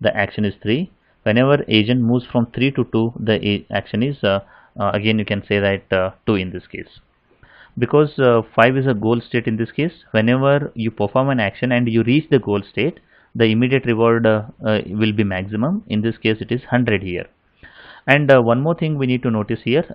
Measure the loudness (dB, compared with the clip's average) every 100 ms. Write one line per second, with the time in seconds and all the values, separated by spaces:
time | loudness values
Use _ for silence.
0 | -2 -2 -4 -4 -6 -4 -4 -4 -4 _
1 | _ _ -2 2 4 2 2 2 2 0
2 | 0 0 -2 -2 -2 -2 -2 -2 -2 -2
3 | -2 -2 -2 0 0 -4 -4 -6 -4 -4
4 | -4 -2 -2 -2 -4 -16 _ -6 -4 -2
5 | 0 -2 -2 -6 -2 0 0 -2 -2 -2
6 | -2 -4 -2 -2 -2 -8 -14 -16 -16 -20
7 | _ _ _ _ _ _ -18 -6 0 2
8 | 0 2 2 2 0 2 2 2 0 0
9 | 0 -2 -2 -4 -2 -2 -4 -4 -6 -6
10 | _ 0 2 2 2 2 0 -6 -6 -2
11 | -2 0 0 0 -2 -2 -2 0 2 2
12 | 2 2 2 2 2 -2 -4 -4 -4 -4
13 | _ _ _ 0 2 4 2 0 0 2
14 | 2 4 2 0 -2 -8 -2 -2 -2 -2
15 | -2 0 -2 -4 -6 -4 -4 -4 -4 -4
16 | -2 -2 -2 -2 -4 -6 -2 -2 0 -2
17 | -4 -8 -10 _ _ _ -20 -20 -20 -10
18 | 0 2 4 4 4 2 0 -2 -2 -2
19 | -2 -2 -2 -2 -2 -4 -2 -2 -2